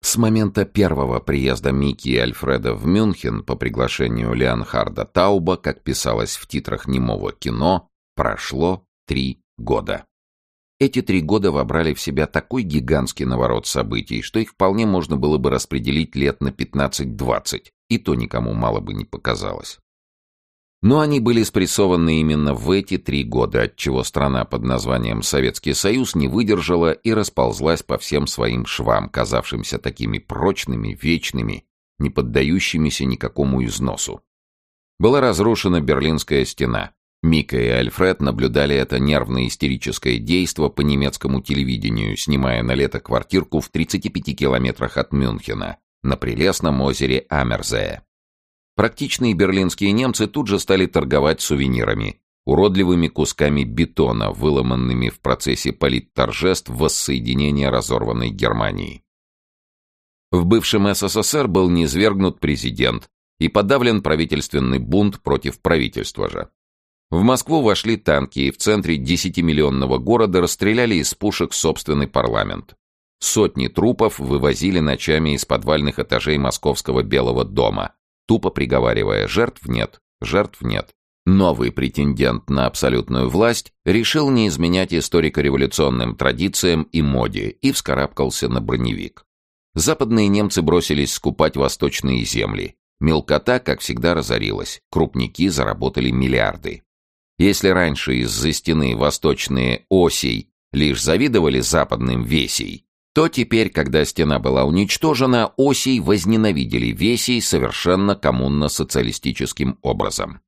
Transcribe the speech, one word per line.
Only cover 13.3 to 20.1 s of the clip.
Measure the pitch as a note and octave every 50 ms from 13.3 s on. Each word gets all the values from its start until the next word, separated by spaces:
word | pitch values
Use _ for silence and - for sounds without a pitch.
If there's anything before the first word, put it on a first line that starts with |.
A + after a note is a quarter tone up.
| B1+ A#1+ B1 A#1+ A#1 A1 -
событий, | - - C2 A#1 G#1+ A#1 A1 - - A#1 A1
что | - - - A2+
их | A2+ -
вполне | - _ G2 F#2+ G2 G#2+ A2+
можно | G#2+ F#2+ F2+ D#2+ D2+ D#2
было | C2+ B1+ D2 D2+
бы | D2 B1+ C#2
распределить | B1+ B1+ - - - C2+ A1 A#1+ C#2 D#2 D#2+ - -
лет | C2+ C2+ C#2 C2+ _
на | C#2+ C2+ C2
пятнадцать-двадцать, | - - - - C#2 C#2 C2 - - C#2+ C2 A1+ G#1 C2 B1 A#1 G1+ - - - - _ - _ _ _ _
и | A2+
то | - - - D2+
никому | A#1+ A#1 - - A#1+ A#1 A#1 G#1+
мало | A1 A#1 - A1 G#1+
бы | G1+ G1+ G1+
не | G1+ G#1
показалось. | _ - - _ A#1+ A#1+ G1+ G1+ G1+ G1+ G1+ G1+ - - _ _ _ _ _ _ _